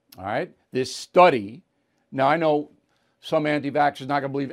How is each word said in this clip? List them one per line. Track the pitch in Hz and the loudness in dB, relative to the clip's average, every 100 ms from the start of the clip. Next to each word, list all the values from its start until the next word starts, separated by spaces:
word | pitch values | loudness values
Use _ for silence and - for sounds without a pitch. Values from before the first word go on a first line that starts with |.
| _ - | _ -14
all | 95 | -6
right? | 117 180 _ _ | -6 -6 _ _
This | 127 127 | -6 -6
study, | - - - 180 139 101 131 _ _ _ _ _ | -8 0 6 6 6 -2 -14 _ _ _ _ _
now | 135 131 | 0 2
I | 160 | 2
know | 160 151 147 _ _ _ _ _ | 2 0 -2 _ _ _ _ _
some | - 160 151 | -4 -2 0
anti-vaxxers | 147 139 139 147 143 131 | -2 -2 0 0 -2 -4
not | 143 | -4
gonna | 139 | -4
believe | 139 139 | -6 -8